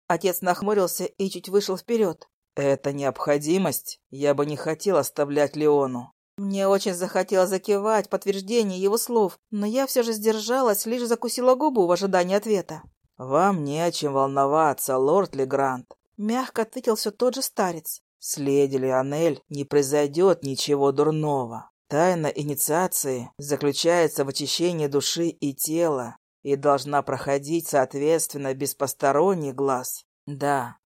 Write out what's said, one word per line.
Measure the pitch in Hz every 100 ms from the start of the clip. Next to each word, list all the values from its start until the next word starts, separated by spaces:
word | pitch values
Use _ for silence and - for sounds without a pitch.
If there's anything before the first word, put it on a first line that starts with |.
| -
Отец | 170 190 175
нахмурился | 185 175 202 208 180 -
и | 185 - 190
чуть | 185 190
вышел | 202 202 185
вперед. | - 233 196 156 - _ _ -
«Это | 139 139 143
необходимость. | 143 139 - - 147 147 190 175 - - - _
Я | 135 143
бы | 143 147
не | 147
хотел | 156 156 202 170
оставлять | 131 - 143 143 147 147
Леону». | 151 147 135 123 120 _ _ -
Мне | 196 196 196
очень | 196 202
захотелось | 175 185 190 190 190 185
закивать | 190 196 202 208 220 -
в |
подтверждение | 196 196 196 190 240 208 185
его | 196 226
слов, | - 233 190 - -
но | 208 208
я | 247 269
все | 262
же | 233
сдержалась, | 220 220 220 214 262 254 196 226
лишь | 247 233
закусила | 233 240 - 247 254
губу | 302 247 175
в |
ожидании | 175 196 185 180 202
ответа. | 220 196 - 156 - _ _ -
«Вам | 131 147 196 185
не | 143 151
о | 170
чем | 165 147
волноваться, | 135 135 139 139 156 151 131 - 131
лорд | 135 185 185 135
Легрант», | 131 135 135 127 - - _ -
мягко | 208 247 254 -
ответил | 220 262 240 214
все | 214
тот | - 247 247
же |
старец. | - - 185 165 - - _ _
«С | - -
леди | 139 139 139 135
Лионель | 131 131 135 147 165 139 -
не | 143
произойдет | 143 147 135 147 143 156 190 170
ничего | 139 131 - 143 139
дурного. | 135 151 156 151 139 120 113 - _ -
Тайна | 143 180 175 151
инициации | - 147 135 - 156 180 - 143 127 123 -
заключается | 143 143 143 139 165 175 156 - 139
в |
очищении | 135 139 - 175 170 147
души | 143 139 165 170
и | - 143
тела | 131 160 160 170 135 120 - _ _
и | 139 139
должна | 143 139 143 143
проходить, | 135 131 139 139 143 165 160
соответственно, | 143 131 139 147 165 - 143 135
без | 135 139 -
посторонних | 139 - 143 139 185 180 143 127
глаз. | 139 127 123 - - _ -
Да, | 139 143 139 120 -